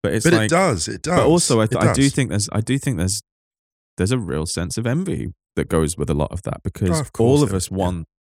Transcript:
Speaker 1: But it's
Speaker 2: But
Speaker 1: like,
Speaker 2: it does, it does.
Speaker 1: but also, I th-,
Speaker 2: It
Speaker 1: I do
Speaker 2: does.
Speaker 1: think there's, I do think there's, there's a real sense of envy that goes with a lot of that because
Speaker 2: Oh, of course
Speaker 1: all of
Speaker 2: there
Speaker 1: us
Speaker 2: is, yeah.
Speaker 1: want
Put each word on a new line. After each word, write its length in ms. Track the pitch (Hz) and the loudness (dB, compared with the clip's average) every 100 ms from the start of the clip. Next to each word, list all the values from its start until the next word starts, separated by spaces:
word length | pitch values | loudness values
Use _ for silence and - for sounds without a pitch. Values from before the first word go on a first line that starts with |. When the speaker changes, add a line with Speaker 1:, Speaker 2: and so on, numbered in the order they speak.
Speaker 1:
But 120 | 82 | 0
it's 100 | 98 | 0
Speaker 2:
But 80 | 151 | 2
Speaker 1:
like, 140 | 135 107 | 2 2
Speaker 2:
it 40 | |
does, 380 | 165 190 98 - | 2 2 0 -4
it 120 | - | -6
does. 120 | 151 180 | 0 2
Speaker 1:
but 60 | 127 | 4
also, 340 | 170 - 117 | 4 4 2
I 60 | 107 | 2
th-, 120 | 101 | 2
Speaker 2:
It 100 | 107 | 2
Speaker 1:
I 20 | |
do 100 | 107 | 4
Speaker 2:
does. 100 | 139 | 2
Speaker 1:
think 180 | 139 127 | 2 -2
there's, 180 | 101 101 | -2 -2
I 100 | 104 | -4
do 160 | 110 135 | -2 -2
think 200 | 143 98 | -2 -2
there's, 240 | 92 104 _ _ _ _ _ _ _ - | -2 -4 _ _ _ _ _ _ _ -4
there's 120 | 95 | 0
a 80 | 127 | 0
real 280 | 87 71 80 | -2 -4 -4
sense 300 | - 87 - | -6 -6 -4
of 80 | |
envy 440 | 117 143 185 73 - - _ | -2 -2 -4 -6 -8 -12 _
that 140 | - 69 | -6 0
goes 280 | 82 78 - | 0 0 -2
with 140 | 71 | -2
a 40 | |
lot 180 | 73 73 | 0 -2
of 100 | 90 | -4
that 180 | - - | -8 -8
because 320 | - - 95 80 | -10 -4 -2 0
Speaker 2:
Oh, 20 | |
of 120 | 135 | -4
course 260 | - 113 143 | 0 4 4
Speaker 1:
all 40 | |
of 60 | 131 | 2
Speaker 2:
there 60 | 95 | 0
Speaker 1:
us 100 | - | -4
Speaker 2:
is, 40 | |
yeah. 60 | 95 | -2
Speaker 1:
want 300 | 90 90 80 _ _ | -2 -4 -10 _ _